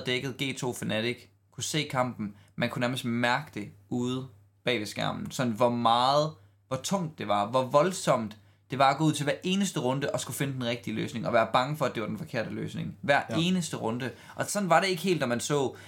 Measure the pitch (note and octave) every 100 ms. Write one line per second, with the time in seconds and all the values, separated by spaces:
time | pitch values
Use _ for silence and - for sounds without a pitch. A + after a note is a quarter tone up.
0 | - B2+ C3+ - C#3 B2+ B2+ - A#2+ G#2+
1 | A#2 B2 - _ _ - - D#3+ D3 C3
2 | B2+ A2 G#2 - - - A#2+ - B2 B2+
3 | B2+ A#2 A#2+ C3 D3+ D#3 A#2+ - - B2
4 | B2 C3 C3 - _ _ - A#2 G#2 -
5 | G2+ F2 - - B2 G#2+ B2 A#2+ A#2 A#2
6 | B2+ D3 D#3 - - _ - C3 - G3
7 | D#3 - G#2 G2+ G#2 C3 B2 C#3+ F3 F#3
8 | - B2+ G#2+ - - _ _ C3 C3+ C#3+
9 | D#3 D3 C#3+ - F3+ F#3+ G3 D3+ B2 C#3
10 | - B2 - - C#3 C3 A#2 A#2+ - A2
11 | A2+ A#2 G#2 A2+ A2+ B2+ C3+ D3+ C3 A#2+
12 | G#2+ G#2+ - A#2+ G#2+ A2 G#2+ A2 A2 -
13 | A#2+ C#3+ - A2+ E3+ F#3 E3 A#2+ A2+ A#2+
14 | C3 - - - C#3 G3+ F#3 E3 F#3+ F3+
15 | F#3+ D#3+ B2+ A#2 - D3 B2 -